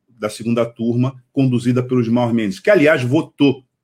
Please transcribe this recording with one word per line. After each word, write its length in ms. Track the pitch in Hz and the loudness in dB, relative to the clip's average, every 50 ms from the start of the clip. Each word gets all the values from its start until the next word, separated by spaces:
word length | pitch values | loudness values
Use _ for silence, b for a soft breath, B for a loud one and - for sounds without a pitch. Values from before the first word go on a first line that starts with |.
| _ _ | _ _
da 180 | _ - 107 107 | _ -8 -8 -8
segunda 380 | - - 110 117 117 117 113 | -8 -6 -4 -2 -2 0 -2
turma, 580 | - - - 113 120 117 120 127 131 - - - _ | -2 -4 -6 -4 -2 0 0 -2 -2 -4 -10 -18 _
conduzida 500 | - 139 135 131 123 117 120 127 123 127 | -2 0 0 2 0 0 0 0 0 0
pelo 200 | 127 123 127 127 | 0 0 0 0
Gilmar 320 | 113 110 117 123 120 117 117 | 0 0 0 0 0 0 0
Mendes, 260 | 113 110 98 95 - | 0 -2 -2 -4 -2
que, 80 | - 208 | 0 2
aliás, 340 | 208 190 143 151 165 143 | 2 4 4 2 2 2
votou 640 | 123 120 135 165 147 - _ - 147 139 - - - _ _ _ | 0 0 0 -2 -2 -4 _ 0 2 2 2 -2 -8 _ _ _